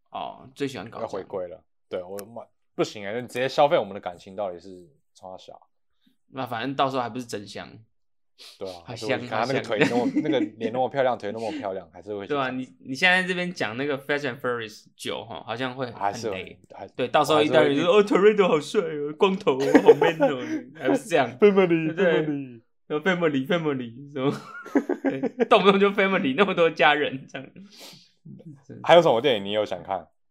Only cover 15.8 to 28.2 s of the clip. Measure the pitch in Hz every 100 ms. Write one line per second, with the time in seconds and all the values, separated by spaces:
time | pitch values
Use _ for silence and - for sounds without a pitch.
15.8 | 123 - 101 107 110 95 90 - _ -
16.8 | 98 - 123 156 147 156 151 160 147 139
17.8 | 175 208 202 202 208 202 180 160 143 220
18.8 | 165 151 147 151 196 190 - 131 139 -
19.8 | 190 - - - 277 262 311 311 247 -
20.8 | 262 269 - 247 165 123 208 196 185 165
21.8 | 156 160 185 156 156 143 135 117 _ _
22.8 | - 151 190 180 165 135 131 175 156 135
23.8 | 120 120 143 143 135 143 - - - 277
24.8 | - - 269 269 262 - 226 220 190 196
25.8 | 202 202 196 190 262 262 202 175 165 156
26.8 | 160 147 139 135 - 139 131 - 196 -
27.8 | - - _ _